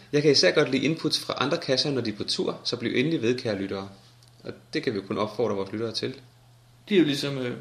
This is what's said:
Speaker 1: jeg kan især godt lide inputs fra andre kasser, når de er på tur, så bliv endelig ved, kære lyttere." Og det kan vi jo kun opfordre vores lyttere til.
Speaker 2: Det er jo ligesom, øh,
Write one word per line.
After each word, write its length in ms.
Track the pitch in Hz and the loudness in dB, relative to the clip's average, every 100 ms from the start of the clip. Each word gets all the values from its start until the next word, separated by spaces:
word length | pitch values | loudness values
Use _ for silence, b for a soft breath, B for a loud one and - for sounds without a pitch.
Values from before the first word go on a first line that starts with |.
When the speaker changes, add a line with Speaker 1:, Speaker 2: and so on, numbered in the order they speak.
| - | -2
Speaker 1:
jeg 100 | 147 | 2
kan 80 | 147 | 4
især 200 | 139 180 | 6 6
godt 200 | 175 139 | 4 4
lide 140 | 135 | 2
inputs 340 | 156 160 156 - | 2 0 -2 -2
fra 160 | - - | -4 -2
andre 180 | 131 165 | 0 0
kasser, 320 | - 131 156 | 0 0 2
når 100 | 135 | 0
de 100 | 110 | -2
er 60 | 104 | -4
på 80 | |
tur, 360 | - - - - | -4 -2 -2 -4
så 120 | - 113 | -6 -4
bliv 160 | 117 113 | 0 0
endelig 240 | 139 160 | 2 0
ved, 160 | 117 123 | 0 0
kære 160 | 117 101 | -2 -4
lyttere." 320 | 98 98 98 - b b - - | -4 -6 -8 -14 b b -20 -18
Og 80 | - - - | -16 -16 -8
det 100 | 160 | -4
kan 100 | 135 | -2
vi 40 | 104 | -2
jo 60 | 95 | -2
kun 120 | 101 | -2
opfordre 380 | 107 - 113 101 | -2 0 -2 0
vores 160 | 98 | -4
lyttere 200 | 107 117 | -4 -4
til. 220 | 107 117 135 - _ _ _ _ _ - | -4 -6 -8 -16 _ _ _ _ _ 2
Speaker 2:
Det 60 | |
er 40 | 202 | 4
jo 60 | 147 | 4
ligesom, 320 | 139 143 135 | 2 -2 -4
øh, 180 | 123 127 | -4 -6